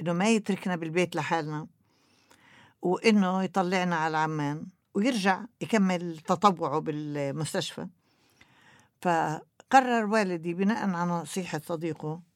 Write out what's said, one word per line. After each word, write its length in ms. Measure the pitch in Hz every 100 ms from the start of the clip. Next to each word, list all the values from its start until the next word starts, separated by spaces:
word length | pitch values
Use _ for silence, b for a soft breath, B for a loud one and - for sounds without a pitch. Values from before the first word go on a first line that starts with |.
إنه 120 | 160
ما 160 | 175 208
يتركنا 480 | 226 214 190 196 180
بالبيت 400 | 160 160 175 170
لحالنا، 500 | 147 165 156 151 156 _ b b b b b b b b b _
وإنه 600 | 185 180 226 208 185 185
يطلعنا 540 | 190 196 180 185 180 170
على 220 | 160 156
عمان 480 | 156 156 143 147 175 - _
ويرجع 500 | 196 226 240 190 185 226 _
يكمل 580 | 156 220 190 180 175 160
تطوعه 600 | - 175 208 165 160 147
بالمستشفى. 1080 | 156 151 151 147 139 139 151 196 170 - 180 - b b b b b b b b b _
فقرر 1040 | 185 165 160 156 - - _ 269 254 233 214
والدي 480 | 220 190 175 165
بناء 360 | 170 196 220 202
على 200 | 170 175
نصيحة 500 | 175 151 196 175 160 -
صديقه 540 | 165 165 156 151 160 -